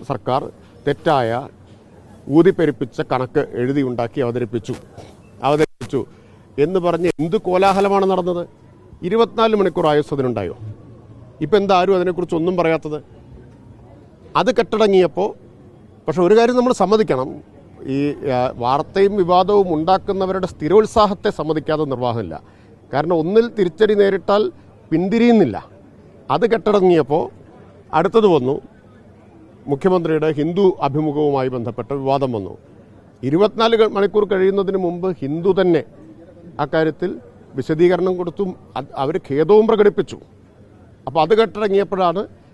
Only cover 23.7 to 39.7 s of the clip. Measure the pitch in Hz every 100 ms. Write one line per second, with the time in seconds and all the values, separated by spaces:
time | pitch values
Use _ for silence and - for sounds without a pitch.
23.7 | - 214 208 196 196 - 208 214 - -
24.7 | - - 160 185 226 240 226 143 92 -
25.7 | - - - - - - 147 196 220 208
26.7 | 202 185 170 135 156 - - - - -
27.7 | - - 156 180 226 208 156 127 147 -
28.7 | - - - - - - - - - -
29.7 | 139 190 185 160 156 156 147 156 175 185
30.7 | 175 143 143 156 143 147 139 131 127 117
31.7 | 117 110 139 135 135 131 113 92 - -
32.7 | - - - - - 123 160 208 214 233
33.7 | 226 214 196 202 208 196 196 190 196 190
34.7 | 190 175 175 185 170 139 160 190 180 180
35.7 | 156 - - - - - - - - 143
36.7 | 165 160 - 180 240 - - - 135 123
37.7 | 156 175 175 185 180 175 - 190 - -
38.7 | 123 139 - 135 185 - 139 160 214 220